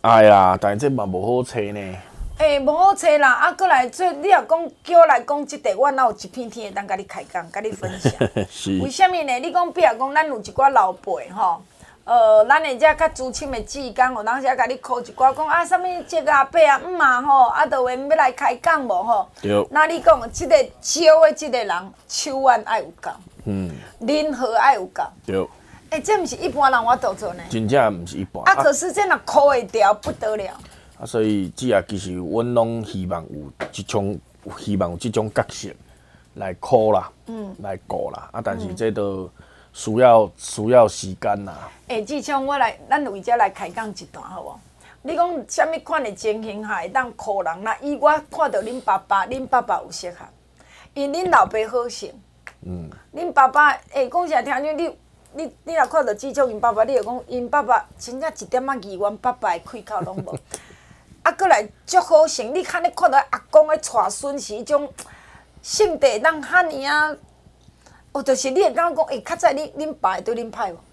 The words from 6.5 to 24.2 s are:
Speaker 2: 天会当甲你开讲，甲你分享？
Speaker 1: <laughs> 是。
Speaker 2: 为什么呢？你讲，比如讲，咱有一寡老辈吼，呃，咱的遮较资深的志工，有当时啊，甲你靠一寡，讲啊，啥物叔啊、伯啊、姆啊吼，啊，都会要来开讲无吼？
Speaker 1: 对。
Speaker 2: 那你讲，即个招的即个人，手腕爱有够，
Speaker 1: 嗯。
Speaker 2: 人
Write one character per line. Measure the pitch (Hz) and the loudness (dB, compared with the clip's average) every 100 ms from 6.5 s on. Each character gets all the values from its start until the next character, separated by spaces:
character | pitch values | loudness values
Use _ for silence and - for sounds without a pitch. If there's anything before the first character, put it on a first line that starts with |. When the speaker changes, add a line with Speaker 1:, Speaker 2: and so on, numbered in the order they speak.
Speaker 2:
天 | 233 208 | -12 -10
会 | |
当 | 190 202 | -10 -6
甲 | |
你 | 190 | -8
开 | 190 196 | -8 -14
讲， | - 185 165 | -10 -10 -8
甲 | 185 | -8
你 | 214 | -8
分 | - 185 - | -8 -10 -4
享？ | 131 - 117 | -4 -2 -4
Speaker 1:
<laughs> | - 98 | -4 -8
是。 | - - 98 | -8 -4 -2
Speaker 2:
为 | 95 | -4
什 | 254 381 | 2 2
么 | 359 | 2
呢？ | 294 247 | -2 -4
你 | 320 | -2
讲， | 349 349 | -2 -2
比 | 349 | 2
如 | 311 | 2
讲， | 226 262 | 2 -2
咱 | 294 311 | 0 -2
有 | 247 | -4
一 | |
寡 | 190 - 269 | -10 2 4
老 | 262 190 | 4 2
辈 | 185 - 165 120 | -2 -6 -8 -8
吼， | 185 196 165 - _ - _ | -4 -2 -2 -8 _ -20 _
呃， | - 233 220 214 | 0 4 8 8
咱 | 214 294 | 6 2
的 | 311 247 | 0 2
遮 | 311 | 2
较 | 302 320 | 4 0
资 | 320 262 | -2 -10
深 | - 285 | -8 -8
的 | 240 | -10
志 | 208 277 262 | -10 -12 -10
工， | 208 254 247 | 0 0 0
有 | |
当 | 208 254 | -4 -4
时 | 262 | -2
啊， | |
甲 | 254 233 | -2 -2
你 | 269 | -4
靠 | - 247 | -8 -8
一 | |
寡， | - 208 262 | -8 0 0
讲 | 269 311 | 2 -2
啊， | 330 | -2
啥 | 339 359 | 0 -2
物 | 359 359 285 | -2 -8 -6
叔 | 330 277 | -4 2
啊、 | 285 | 2
伯 | 269 339 302 | 2 4 4
啊、 | 269 | 4
姆 | 330 359 | 0 0
啊 | 269 247 | 2 2
吼， | 285 277 240 | 2 4 6
啊， | - | 4
都 | 302 262 | 0 0
会 | 247 254 | -2 -2
要 | 277 320 | 0 2
来 | 277 | 2
开 | 262 285 247 | 2 -4 -2
讲 | - 320 | 0 0
无 | 254 180 | 0 -4
吼？ | 214 220 180 - | 0 0 -2 -8
Speaker 1:
对。 | 202 208 - | 0 0 2
Speaker 2:
那 | 294 311 | 2 2
你 | 339 | 2
讲， | - 285 226 | 4 4 2
即 | - 311 | -8 4
个 | 302 254 - | 4 4 -4
招 | - - 330 311 | -6 2 6 8
的 | 320 | 6
即 | 311 302 | 4 -4
个 | 240 | -4
人， | 214 175 190 _ _ | -2 -4 -6 _ _
手 | - 302 269 | -8 -6 0
腕 | 269 233 | 2 2
爱 | 208 220 | 0 -4
有 | 156 170 | -6 -14
够， | - - - _ | -14 -14 -20 _
Speaker 1:
嗯。 | - 98 92 71 - - | -8 -6 -6 -10 -18 -10
Speaker 2:
人 | 226 302 | -2 -2